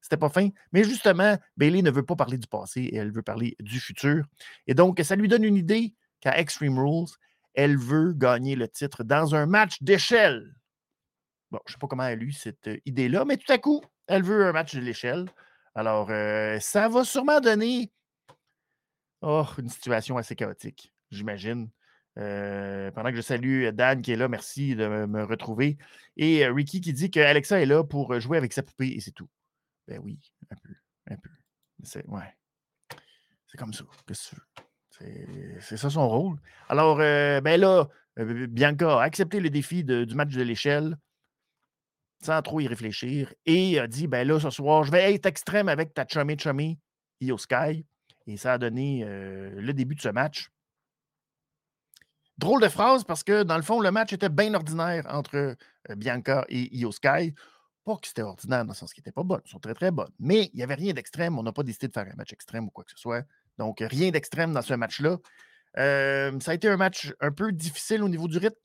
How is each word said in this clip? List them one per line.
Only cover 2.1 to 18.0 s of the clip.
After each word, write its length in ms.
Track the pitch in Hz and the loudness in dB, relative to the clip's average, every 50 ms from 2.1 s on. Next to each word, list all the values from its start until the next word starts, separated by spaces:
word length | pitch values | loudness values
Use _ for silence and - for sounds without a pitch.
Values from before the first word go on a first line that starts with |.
| 175 | 0
parler 240 | - 139 123 127 131 | -2 0 -2 -2 -6
du 80 | 110 | -6
passé 360 | - - 104 95 - - 127 127 | -6 -8 -8 -8 -8 -8 -6 -6
et 140 | - - | -4 -4
elle 140 | 107 104 107 | -4 -4 -4
veut 120 | 104 113 107 | -6 -6 -6
parler 340 | - 104 107 117 120 - _ | -6 -4 -4 -4 -4 -4 _
du 220 | 110 104 113 127 | -12 -8 -8 -8
futur. 440 | - - 95 - - 143 147 156 147 - _ _ - - - - _ - | -8 -8 -10 0 2 2 2 2 0 -4 _ _ -20 -20 -20 -14 _ 0
Et 60 | 131 | 6
donc, 260 | 135 175 185 180 180 160 | 6 6 6 6 2 0
ça 140 | - 190 | 0 2
lui 100 | 202 208 | 2 4
donne 160 | 208 226 240 214 | 4 4 4 6
une 140 | 214 202 | 4 4
idée 380 | 196 175 165 214 226 233 220 _ _ _ _ _ _ | 4 4 2 2 2 2 -2 _ _ _ _ _ _
qu'à 180 | - 135 - - | -2 0 2 2
Extreme 400 | 170 143 - - 151 143 131 127 | 0 -2 -4 -2 0 0 2 2
Rules, 300 | 135 143 156 165 175 170 - _ _ _ _ _ _ _ _ | 2 2 0 0 -2 -6 -8 _ _ _ _ _ _ _ _
elle 220 | - 143 143 143 | 2 4 4 4
veut 360 | 139 120 123 143 156 156 180 170 | 2 2 2 2 4 4 2 2
gagner 420 | 143 127 123 123 117 127 135 139 | 4 4 4 4 2 0 -2 -2
le 140 | 127 117 110 | -2 -2 -4
titre 340 | _ - 143 139 - - 117 | _ -6 -8 -8 -6 -8 -2
dans 320 | 110 139 147 160 151 156 | 2 2 2 4 4 2
un 120 | 151 147 | 2 2
match 360 | 156 190 214 214 185 - - 139 | 4 4 4 4 4 0 -6 4
d'échelle. 720 | 147 196 185 - - 240 233 214 180 131 113 - - - _ _ _ _ _ _ _ _ _ _ _ _ _ _ _ _ _ _ _ | 4 4 4 4 4 6 6 6 6 4 2 -6 -12 -20 _ _ _ _ _ _ _ _ _ _ _ _ _ _ _ _ _ _ _
Bon, 100 | - 110 _ | -14 -14 _
je 60 | - - | -14 -14
sais 60 | - | -12
pas 80 | - | -10
comment 180 | 135 135 127 131 | -8 -6 -4 -4
elle 160 | 127 117 113 | -4 -4 -4
a 20 | 117 | -6
eu 100 | 135 143 | -8 -8
cette, 360 | - - 113 - _ _ 110 | -10 -10 -12 -14 _ _ -10
euh, 100 | 107 104 _ | -10 -8 _
idée-là, 380 | 139 127 127 131 123 135 196 262 | -6 -2 0 0 2 2 0 2
mais 120 | 285 277 | 0 0
tout 160 | - - - 277 | -2 2 2 2
à 60 | 247 | 2
coup, 240 | - 285 294 294 - _ _ _ _ - 180 | 4 2 0 0 -2 _ _ _ _ 0 0
elle 100 | 196 190 | 0 2
veut 240 | 175 214 214 196 | 2 2 4 4
un 60 | 185 160 | 4 2
match 220 | 156 165 147 - | 0 -2 -2 -6
de 60 | 135 | -6
l'échelle. 480 | 123 123 120 - - 120 131 175 180 180 _ _ _ _ _ _ _ _ _ | -6 -6 -6 -4 -4 -4 -4 -4 -6 -8 _ _ _ _ _ _ _ _ _
Alors, 340 | 110 110 110 110 107 107 95 | -4 0 0 0 0 0 -2
euh, 480 | 110 107 107 107 107 107 107 107 107 107 | -2 -2 0 0 0 0 0 -2 -2 -4
ça 280 | - - - 208 208 226 | -4 0 0 2 2 4
va 140 | 220 247 254 | 2 2 0
sûrement 360 | - - 277 254 294 302 302 | 2 -2 -2 2 4 4 4
donner, 500 | 262 233 214 208 220 233 254 247 247 202 _ _ | 6 4 4 4 2 0 -2 -2 -4 -6 _ _